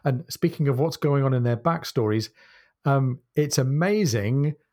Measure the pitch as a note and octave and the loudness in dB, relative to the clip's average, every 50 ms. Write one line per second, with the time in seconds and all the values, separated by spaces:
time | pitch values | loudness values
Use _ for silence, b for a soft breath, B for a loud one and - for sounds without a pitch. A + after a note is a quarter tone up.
0 | B C#3 B2+ B2+ - - - - - E3+ - - D3 C#3 B2+ B2+ D3+ E3 - - | B -2 -2 -2 -4 -10 -6 -2 -2 -2 0 0 0 0 2 0 0 -2 -2 -2
1 | - D3 C#3+ C#3 C3+ C3+ C3 B2 A#2+ A#2+ A#2+ A2+ - E3+ E3 E3+ - - - C3 | 0 0 2 2 2 2 2 2 0 0 0 0 0 -2 -2 -2 -4 -6 -2 -2
2 | A2 G#2+ G#2+ A2+ G#2+ - _ b b b b b b b b b - C#3+ C#3 C3+ | 0 0 0 0 -2 -4 _ b b b b b b b b b -2 0 2 2
3 | C3+ B2+ B2 - _ _ - D3+ D3 C3 - C#3+ C3 C3 C#3 D3+ F3 G3 G#3 G#3+ | 0 0 -2 -6 _ _ -2 -2 -2 0 0 0 0 0 0 0 0 0 2 2
4 | G3+ C3+ A2 G#2+ G2 A2 B2+ C#3 C#3+ D3+ D3 - _ _ | 2 2 0 0 0 0 0 0 0 -2 -4 -6 _ _